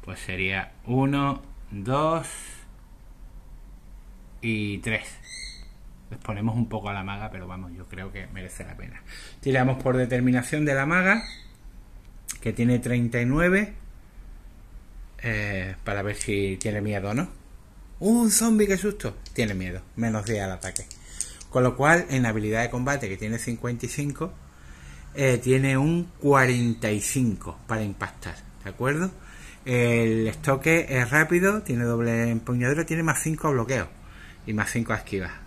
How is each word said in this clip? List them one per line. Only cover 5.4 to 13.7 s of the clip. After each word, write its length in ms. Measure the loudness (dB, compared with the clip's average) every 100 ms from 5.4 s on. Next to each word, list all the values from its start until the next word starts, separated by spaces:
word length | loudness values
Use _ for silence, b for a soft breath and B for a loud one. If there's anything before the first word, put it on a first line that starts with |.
| -12 -12 -16 -16 -18 -20 -14
Les 80 | -12
ponemos 360 | -8 -2 0 0
un 140 | -2
poco 200 | -2 -6
a 40 |
la 100 | -6
maga, 280 | -6 -8 -8
pero 160 | -10 -10
vamos, 240 | -10 -12
yo 140 | -14 -14
creo 240 | -12 -10
que 160 | -10 -12
merece 360 | -10 -12 -12 -14
la 100 | -12
pena. 240 | -14 -14 -16 B B B
Tiramos 420 | 2 4 4 2
por 160 | 2 2
determinación 680 | 4 4 4 4 2 0
de 120 | 2 2
la 100 | 2
maga, 380 | 4 4 2 0 -12 -18 -20 -18 -18 -20 -20 -20 -20 -12 -8
que 140 | -6
tiene 240 | 2 4 4
treinta 420 | 2 0 2 2
y 60 | 2
nueve, 480 | 4 4 4 2